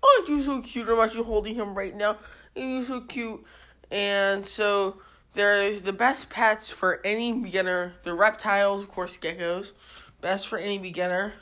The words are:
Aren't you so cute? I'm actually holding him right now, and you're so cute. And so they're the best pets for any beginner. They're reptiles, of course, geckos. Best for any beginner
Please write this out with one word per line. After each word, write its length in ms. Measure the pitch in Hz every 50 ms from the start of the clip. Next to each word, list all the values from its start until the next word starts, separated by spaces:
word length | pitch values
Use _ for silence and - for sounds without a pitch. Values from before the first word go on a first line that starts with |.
Aren't 260 | - 571 554 494 349 -
you 140 | 294 294
so 200 | 277 269 285 254
cute? 280 | - - - 247 233 208
I'm 100 | 226 226
actually 260 | 226 220 226 226 233
holding 280 | 226 226 214 208 214 220
him 220 | 240 214 202 196
right 200 | 196 196 190 -
now, 220 | 208 208 208 208 208 - - - - - - _
and 180 | - 254 262 262
you're 100 | 262 247
so 180 | 247 269 247
cute. 440 | 240 247 - 247 233 226 220 - - - - - - - - _ - _
And 560 | - 202 202 202 202 196 196 196 196 196 196 196
so 520 | - - 214 202 202 202 196 190 196 - - - - _ _ _ _
they're 460 | - 202 202 202 202 196 202 208 208
the 140 | 175 190 196
best 380 | 185 233 247 269 - - -
pets 400 | - - 233 220 214 214 - -
for 300 | - - - 185 175 - -
any 280 | 190 208 220 233 240 226
beginner. 600 | 240 240 185 180 190 190 185 180 180 180 180 175 -
They're 140 | - 175 175
reptiles, 680 | 170 202 214 214 - - 214 202 202 202 202 202 196
of 80 | 202 196
course, 260 | - - 180 175 -
geckos. 580 | - - 160 170 185 175 170 175 180 196 - - _ - - - - - - - _
Best 260 | - 170 190 196 190 -
for 100 | - 190
any 220 | 165 202 202 196
beginner 540 | 190 185 175 175 180 180 180 180 196 214 214 -